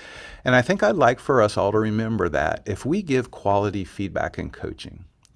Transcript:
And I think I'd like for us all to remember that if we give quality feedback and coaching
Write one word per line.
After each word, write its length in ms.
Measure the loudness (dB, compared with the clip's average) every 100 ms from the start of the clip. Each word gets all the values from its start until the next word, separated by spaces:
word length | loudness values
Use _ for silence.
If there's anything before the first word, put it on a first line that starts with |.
| -20 -20 -18 -8
And 100 | 2
I 60 | 4
think 220 | 4 2
I'd 140 | 2 4
like 220 | 4 4
for 220 | 2 4
us 160 | 4 4
all 160 | 0
to 60 | 2
remember 500 | 0 0 -2 0 0
that 340 | 0 0 -2 -6
if 180 | -6
we 160 | -2 -4
give 300 | 0 -2 -2
quality 540 | -6 0 0 0 -4
feedback 520 | -8 -8 -6 -4 -6 -6
and 160 | -10
coaching 540 | -8 -12 -12 -14 -18 -20 _ _